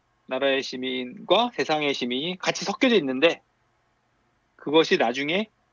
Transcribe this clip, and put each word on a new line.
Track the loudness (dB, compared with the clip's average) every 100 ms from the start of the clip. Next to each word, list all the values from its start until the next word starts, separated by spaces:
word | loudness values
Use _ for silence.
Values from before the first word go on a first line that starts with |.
| _ _ -8
나라의 | -2 0 0
시민과 | -2 -6 -6 -6 -8 -10 0 2 2
세상의 | -2 -2 0 0
시민이 | -2 -2 -4 -4 -6
같이 | -4 -4 -4
섞여져 | 0 4 4
있는데 | 2 2 2 0 _ _ _ _ _ _ _ _ _ _ _ _
그것이 | 2 4 4 4
나중에 | 2 0 -2 -2 -4 _ _